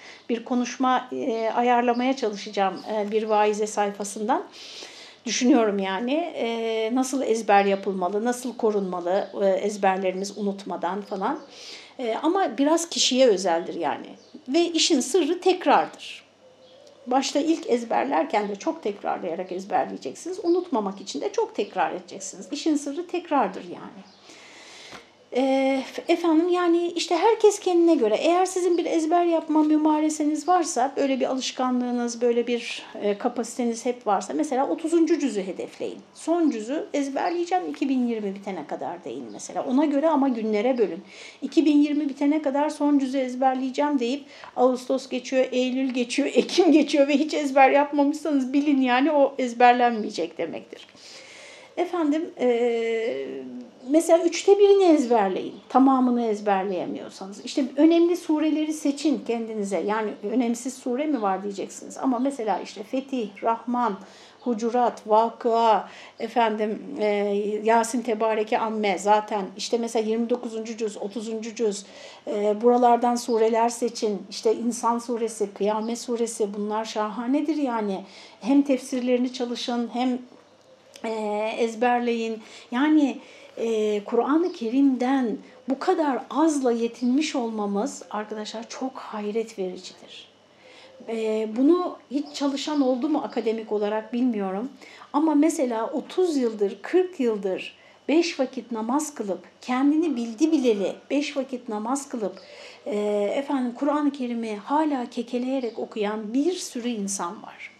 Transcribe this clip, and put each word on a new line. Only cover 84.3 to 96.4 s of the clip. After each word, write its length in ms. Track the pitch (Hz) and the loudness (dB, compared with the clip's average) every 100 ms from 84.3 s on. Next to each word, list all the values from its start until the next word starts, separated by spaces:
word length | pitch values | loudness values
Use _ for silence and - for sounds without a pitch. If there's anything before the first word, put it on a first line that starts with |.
| 320 349 | 2 0
Kerim'den 840 | - 226 262 277 240 247 269 233 - - - - | -2 -2 4 4 4 2 2 0 -4 -10 -10 -6
bu 100 | 269 | -2
kadar 400 | - 349 294 240 - | 2 2 0 -2 -2
azla 420 | 247 320 285 254 | 2 2 4 2
yetinmiş 640 | 233 233 - 247 269 302 277 | 2 -2 -2 0 2 2 -2
olmamız 680 | 233 220 202 202 277 - - | -2 -2 -2 -2 -2 -6 -10
arkadaşlar 580 | 208 214 214 214 220 240 | -8 -8 -8 -10 -10 -12
çok 280 | - 262 - | -8 -8 -8
hayret 640 | - 214 208 226 220 - | -12 -8 -4 -4 -4 -6
vericidir. 720 | 185 180 - - - - - _ _ _ - - - - - | -6 -8 -14 -20 -20 -20 -20 _ _ _ -20 -20 -20 -18 -10
E, 400 | 226 220 220 220 220 | -4 -2 -2 -2 2
bunu 400 | 277 359 359 - - | 4 4 0 -8 -8
hiç 140 | 269 294 | -6 -6
çalışan 480 | - 277 269 311 302 | -4 -4 -2 -2 0
oldu 280 | 254 254 302 | 2 0 0
mu 120 | 302 208 | -2 -2
akademik 460 | 247 220 226 220 | -4 -2 -4 -4
olarak 420 | 208 208 214 220 | -2 -2 -2 -4
bilmiyorum. 560 | 240 254 208 190 190 269 - - - - | 0 0 0 -4 -4 -8 -12 -20 -20 -4
Ama 220 | 294 320 285 | 0 4 4
mesela 540 | 320 330 254 220 226 | 4 2 -2 -2 -4
otuz 480 | 311 - - 359 | -6 -4 0 2
yıldır, 400 | 285 | 2